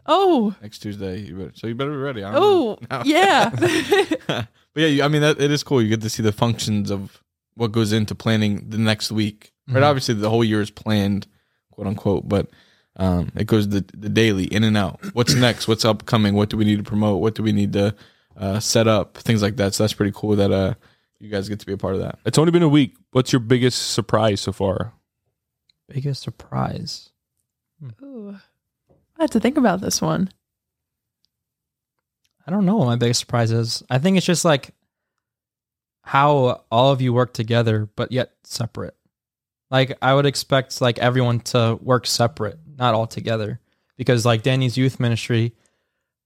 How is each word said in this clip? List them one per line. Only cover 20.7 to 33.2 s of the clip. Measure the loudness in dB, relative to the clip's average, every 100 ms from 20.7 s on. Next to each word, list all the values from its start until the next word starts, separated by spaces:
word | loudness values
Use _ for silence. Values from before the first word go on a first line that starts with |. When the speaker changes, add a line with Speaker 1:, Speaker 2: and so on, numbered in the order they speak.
| -4 _ _ _ _
Speaker 2:
you | -10
guys | -8 -6
get | -10
to | -8
be |
a | -6
part | -4
of | -4
that. | -6 -6
Speaker 4:
It's | -2 2
only | 4
been | 4
a | 4
week. | 4 2 -4 _
What's | -2 2
your | 0
biggest | 2 2 2 0 -4
surprise | -6 0 2 2 0
so | -4
far? | -4 -2 -2 -6 -12 _ _ _ _ _ _ _ _ _
Speaker 3:
Biggest | -8 -6 -8
surprise? | -10 -16 -10 -4 -4 -6 -10 -14 -18 _ _ _ _ _ _ _
Hmm. | -20 -18
Speaker 1:
Ooh. | -18 -16 -16 -18 _ _ _ _ _ _ _ -4
I |
have | 0
to | 2
think | 2 2
about | 2 2
this | -2 -2
one. | -2 0 -2 -6 _ _ _ _ _ _ _ _ _ _ _ _ _ _ _ _ _ _ _ _ -6
Speaker 3:
I |
don't | 0 2
know | 2
what | 2
my | 2
biggest | 2 0